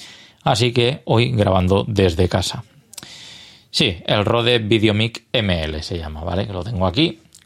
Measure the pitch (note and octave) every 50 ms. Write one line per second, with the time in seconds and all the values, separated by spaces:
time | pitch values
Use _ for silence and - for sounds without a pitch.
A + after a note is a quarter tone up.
0 | - - - - - - _ _ - D3+ B2+ G2+ B2 B2 A#2+ B2 A#2+ B2 D3 -
1 | - - C3 A2+ A#2+ B2+ - G2+ G#2 G2+ F#2 F#2 F#2 F#2 G2 G2+ - - G#2+ G2
2 | F#2+ F#2 E2 F2 F2+ F2 - G2 F#2 - - C3 - _ _ _ _ _ - -
3 | - - - - - - - - - - - - _ _ - - D#3 A2 F2 -
4 | - - B2 G#2+ G2 G#2+ A2+ A#2+ A#2 A#2+ B2 A#2 A2 G2+ A2+ G#2+ G#2+ G#2+ G2+ G#2
5 | A2+ A2+ A2+ - _ _ - B2 G#2+ F#2+ F2+ E2 D#2 D#2 D#2 D#2 D#2+ - F#2 E2
6 | D#2+ D#2 D2+ D2+ E2 F2+ F2 F#2+ A2 A2 F#2+ F2+ E2+ A2 B2 F2+ F#2 F#2 E2 C#3
7 | D#3+ - - - _ _ - - _